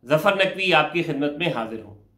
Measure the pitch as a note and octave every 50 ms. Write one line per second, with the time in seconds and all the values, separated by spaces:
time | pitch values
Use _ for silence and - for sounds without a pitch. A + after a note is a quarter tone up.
0 | _ A#2+ C#3+ D#3 - G#3 G3 G3 F#3+ F#3 F#3 F#3 F#3+ F#3 E3 D#3 D3+ D3+ - F3
1 | E3 C#3+ C3+ C3+ C#3+ D3 D3 D3 F3 E3+ C3+ A#2+ A2+ A2 A2+ A2 G#2+ G2 - -
2 | - _ _